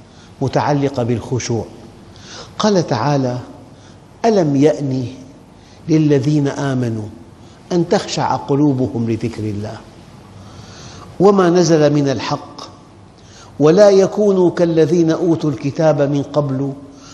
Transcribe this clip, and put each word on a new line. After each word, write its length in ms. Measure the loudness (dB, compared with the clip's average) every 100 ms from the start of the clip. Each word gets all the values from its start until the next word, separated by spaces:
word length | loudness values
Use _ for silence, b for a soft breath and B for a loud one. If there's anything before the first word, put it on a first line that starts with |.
| -20 B B -6
متعلقة 600 | -2 0 0 0 -2 -2
بالخشوع، 640 | -4 -4 -4 -6 -4 -6 -6 -14 -20 -20 -20 B B B B -2
قال 280 | 0 0 0
تعالى: 520 | -2 0 0 -2 -6 -10 -18 -20 B B B -20 -4 0
"ألم 300 | 2 2 2
يأن 520 | 2 2 -4 -4 -6 -12 -20 -20 -20 B B B -2
للذين 580 | 2 4 2 2 0 0
آمنوا 600 | -2 -4 -2 -4 -6 -10 -16 -20 -20 B B -4
أن 180 | -2 0
تخشع 460 | -2 -2 -4 -2 -4
قلوبهم 760 | -2 2 2 2 -2 -2 -4
لذكر 340 | -4 -6 -6
الله 340 | -8 -8 -10 -14 -18 -20 -20 -20 -20 -20 B B B B B B B 2
وما 300 | 4 4 4
نزل 440 | 2 4 4 2
من 160 | 2 0
الحق 520 | -2 -6 -8 -10 -20 -20 -20 -20 -20 -20 B B B B 0
ولا 300 | 4 6 6
يكونوا 600 | 6 4 2 0 2 2
كالذين 640 | 2 0 2 2 2 2
أوتوا 380 | 0 0 0 -2
الكتاب 520 | -4 -4 0 2 2
من 220 | 0 -2
قبل 500 | -2 -2 -2 -2 -6 -8 -16 B B